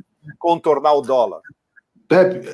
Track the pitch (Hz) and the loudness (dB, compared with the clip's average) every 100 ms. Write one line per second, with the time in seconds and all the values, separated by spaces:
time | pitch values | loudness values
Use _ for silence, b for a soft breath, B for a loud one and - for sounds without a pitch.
0 | - _ 151 - 170 165 165 139 151 147 | -20 _ -20 -6 -4 -2 0 0 2 0
1 | 123 131 110 82 - - _ _ _ _ | 0 0 -2 -4 -18 -20 _ _ _ _
2 | - 170 185 185 - | 0 2 2 -2 -12